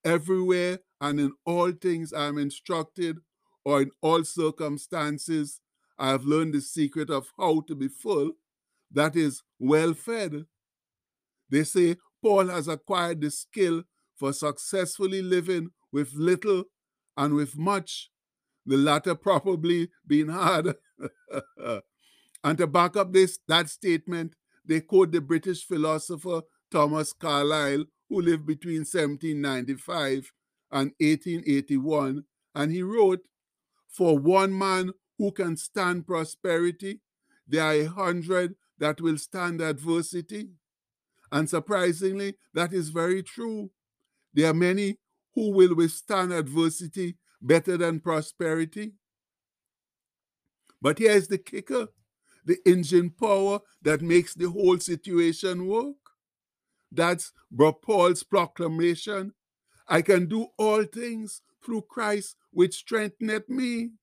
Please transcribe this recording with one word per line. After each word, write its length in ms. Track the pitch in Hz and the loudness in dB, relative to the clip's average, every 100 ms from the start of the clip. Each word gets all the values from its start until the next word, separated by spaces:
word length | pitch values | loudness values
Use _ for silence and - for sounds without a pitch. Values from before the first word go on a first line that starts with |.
"Everywhere 760 | 165 165 156 185 180 180 180 180 _ _ | 0 0 0 0 2 2 0 -4 _ _
and 200 | 143 147 | -4 0
in 120 | 139 - | -2 -2
all 280 | - 175 175 | -4 0 0
things 400 | 170 185 165 160 | 0 -4 -4 -4
I 140 | 151 147 | -4 -4
am 120 | 147 | -2
instructed, 840 | 143 - - 170 156 - 170 160 _ _ _ _ | -4 -6 -6 -6 -6 -6 -6 -6 _ _ _ _
or 180 | 143 143 | 0 2
in 80 | 139 _ | 2 _
all 240 | 156 165 | 2 2
circumstances 1400 | 160 - 156 156 151 143 - 170 147 147 - 160 147 - _ _ _ - | 0 -2 -2 -2 -8 -8 -8 -4 -4 -4 -4 -4 -4 -10 _ _ _ -4
I 120 | 135 | 0
have 140 | 135 | 0
learned 300 | 139 156 156 | 2 0 0
the 60 | 147 | -2
secret 500 | 139 160 143 160 147 | -4 -4 -2 -2 -4
of 220 | 139 135 - | -4 -6 -4
how 240 | 180 156 | 0 0
to 120 | 156 | -2
be 140 | 147 135 | -8 -8
full," 480 | - 220 170 151 - _ _ _ _ _ | -6 -2 0 -2 -6 _ _ _ _ _
that 260 | 143 156 160 | 0 0 2
is, 260 | 151 131 _ _ | -2 -4 _ _
well 360 | 127 151 165 | 2 4 2
fed. 520 | 160 - 226 190 147 160 _ _ _ _ _ _ _ _ _ _ | -2 -6 -6 -6 -10 -16 _ _ _ _ _ _ _ _ _ _
They 160 | 139 | 0
say 320 | 156 185 170 175 _ _ | 2 2 2 0 _ _
Paul 260 | 226 196 185 | 4 4 4
has 200 | 180 147 | -2 -6
acquired 520 | 156 - 185 175 165 | -8 -2 -2 0 -2
the 100 | 147 | -4
skill 540 | - - 226 185 165 170 _ _ _ | -6 -12 -2 0 0 -6 _ _ _
for 160 | 139 | -6
successfully 920 | 139 151 143 - 190 180 - 190 190 | -4 -6 -6 -6 -4 -4 -4 -4 -2
living 500 | 185 180 170 180 165 _ _ | 0 -2 0 -4 -4 _ _
with 220 | 139 139 | -4 -4
little 500 | 143 165 180 214 190 - _ _ _ _ - | -2 0 2 0 -2 -2 _ _ _ _ -2
and 180 | 143 | 0
with 220 | 147 143 147 | 0 -2 -4
much, 540 | 170 202 - - - _ _ _ _ _ | -2 -2 -4 -14 -14 _ _ _ _ _
the 120 | - 135 | -2 2
latter 380 | 147 151 180 | 4 2 0
probably 760 | 165 196 175 196 175 165 175 175 _ - | -2 2 2 2 -2 0 0 -2 _ 0
being 220 | 147 151 | 0 2
hard. 480 | 175 175 175 175 - _ _ | 0 2 2 0 -6 _ _
<laughs> 840 | - _ _ 135 - - 117 107 _ _ _ _ _ - | -16 _ _ -12 -12 -12 -8 -8 _ _ _ _ _ -6
And 120 | 147 160 | -4 0
to 100 | 165 | 2
back 280 | 175 175 202 | 2 2 0
up 160 | 185 | 4
this, 280 | 185 185 - - | 4 4 0 0
that 200 | 160 170 | 0 0
statement, 680 | - 190 165 - 170 165 _ _ _ | -4 -2 -2 -2 -6 -6 _ _ _
they 160 | - 160 | -4 -4
quote 300 | 160 190 175 | 4 4 4
the 100 | 170 | 2
British 460 | 139 160 185 175 - | 0 -2 -2 -8 -6
philosopher 760 | 151 156 156 - 165 180 165 160 _ _ | -2 0 -2 -6 -10 -6 -6 -8 _ _
Thomas 420 | 160 147 156 151 | 2 2 2 -4
Carlyle, 720 | - 165 143 143 156 143 139 160 _ _ | -6 -2 0 2 2 0 -2 -4 _ _
who 120 | 202 | 0
lived 260 | 170 160 151 | 2 0 -2
between 380 | 151 175 160 | -6 -4 -6
seventeen 560 | 147 180 147 143 160 147 | -4 -2 -2 -2 -4 -4
ninety-five 920 | 143 131 123 135 - 170 139 135 127 _ _ _ _ | -2 -4 -4 -8 -6 -4 -2 -2 -6 _ _ _ _
and 220 | 139 135 _ | -2 -2 _
eighteen 420 | 151 156 180 170 151 | 0 2 -2 -4 0
eighty-one, 800 | 139 139 139 139 151 135 143 - _ _ | 0 0 -2 0 -2 -2 -6 -10 _ _
and 160 | 147 147 | -4 -2
he 120 | 175 | -2
wrote, 440 | 185 226 196 185 _ _ _ _ _ _ _ | -2 4 4 2 _ _ _ _ _ _ _
"For 280 | - 175 147 | 2 4 4
one 400 | 147 190 196 190 | 6 4 4 0
man 360 | 196 185 185 190 _ - | 0 0 -2 -8 _ -4
who 140 | 202 | -4
can 240 | 196 180 160 | -2 -4 -4
stand 500 | - 208 180 175 165 | -6 -2 -2 -2 -2
prosperity, 920 | 170 160 - 190 165 175 170 196 214 _ _ _ _ _ | -4 -4 -6 -2 0 0 -2 -10 -12 _ _ _ _ _
there 180 | 151 | 0
are 100 | 156 | 4
a 100 | 151 156 | 2 0
hundred 680 | 185 185 175 165 185 180 196 _ _ | -2 -2 -2 0 0 0 -6 _ _
that 220 | 151 151 | -4 0
will 180 | 165 156 | -2 -2
stand 420 | - 185 175 165 | -6 -6 -4 -2
adversity." 920 | 160 143 156 165 165 175 165 208 208 170 _ _ _ _ _ _ _ | -4 -4 -2 -2 -2 -8 -8 -12 -12 _ _ _ _ _ _ _ _
And 180 | 143 156 | -4 -2
surprisingly, 880 | 170 175 202 180 165 190 196 202 196 _ | -4 -2 0 0 0 -2 -2 -6 -10 _
that 180 | 156 175 | -4 -2
is 180 | 185 156 | -4 -4
very 340 | 165 170 190 | -4 -2 -2
true. 480 | 185 - 233 220 196 _ _ _ _ _ _ | -6 -10 -8 -8 -12 _ _ _ _ _ _
There 180 | 143 160 | 2 2
are 40 | |
many 460 | 160 180 196 196 214 _ _ _ | 4 2 2 -2 -4 _ _ _
who 160 | - 214 | -2 2
will 240 | 196 185 | 6 6
withstand 580 | 165 165 - - 196 180 | 6 2 0 -2 0 0
adversity 840 | 175 143 151 165 156 170 190 175 - _ _ | -2 0 0 0 -2 -10 -6 -6 -8 _ _
better 360 | 135 165 165 175 | 4 4 4 0
than 240 | 170 160 | 0 -2
prosperity. 920 | 175 160 151 - 170 160 160 208 214 202 _ _ _ _ _ _ _ _ _ _ _ _ _ _ _ _ _ _ | -2 -2 -4 -6 -2 -2 -4 -6 -12 _ _ _ _ _ _ _ _ _ _ _ _ _ _ _ _ _ _ _
But 180 | 143 151 | -2 4
here's 280 | 220 208 185 | 6 4 2
the 120 | 190 | -6
kicker, 500 | - 196 - 254 214 _ _ _ _ _ | -6 -12 -4 -4 -4 _ _ _ _ _
the 140 | - 240 | -2 4
engine 460 | 185 180 151 175 175 | 6 4 4 4 2
power 500 | - 220 196 196 202 _ _ | -2 2 4 2 -2 _ _
that 180 | 147 151 | 0 0
makes 340 | 165 175 170 | 4 4 4
the 160 | 160 175 | -4 -4
whole 280 | 185 185 180 | 2 4 4
situation 880 | 180 165 - 170 170 165 185 180 185 | 0 -6 0 2 2 0 -4 -4 -2
work. 300 | 220 277 277 _ _ _ _ _ _ _ _ _ | -2 -2 -10 _ _ _ _ _ _ _ _ _
That's 420 | - 170 175 - _ _ | -2 0 -2 -6 _ _
Bro 240 | 120 156 | 4 4
Paul's 480 | 151 - 208 180 175 | 4 0 4 4 2
proclamation, 1120 | - 185 170 - 170 160 170 165 214 202 196 _ _ _ _ _ - | 0 -2 -2 -4 -4 0 0 -2 -6 -8 -8 _ _ _ _ _ 0
"I 140 | 160 | 0
can 280 | 175 185 175 | 4 4 4
do 200 | 220 226 - | -2 -4 -2
all 280 | 214 214 | 2 2
things 580 | 214 233 240 226 214 - _ _ | 0 -6 -8 -8 -10 -16 _ _
through 200 | - 226 | -8 -8
Christ 540 | 208 - 214 208 196 - _ | -6 -6 -2 -2 -6 -18 _
which 260 | 175 185 - | 2 2 2
strengtheneth 760 | - 226 214 _ 220 214 214 | -4 -4 -4 _ -4 -4 -4
me." 420 | 262 247 233 233 226 | -4 -2 -2 -6 -12